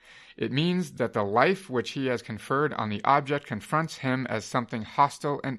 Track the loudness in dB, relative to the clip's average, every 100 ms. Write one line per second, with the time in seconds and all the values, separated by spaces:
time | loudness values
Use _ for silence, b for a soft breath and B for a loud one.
0 | B B B B -2 0 2 2 -2 -2
1 | -2 0 2 4 4 2 -2 -2 -2 -2
2 | 0 -2 -4 -8 -2 0 0 0 -2 0
3 | 4 4 4 -2 -2 -8 -2 0 0 -2
4 | -2 0 0 -4 -2 -4 -2 -6 -2 4
5 | 4 2 -4 -2 -4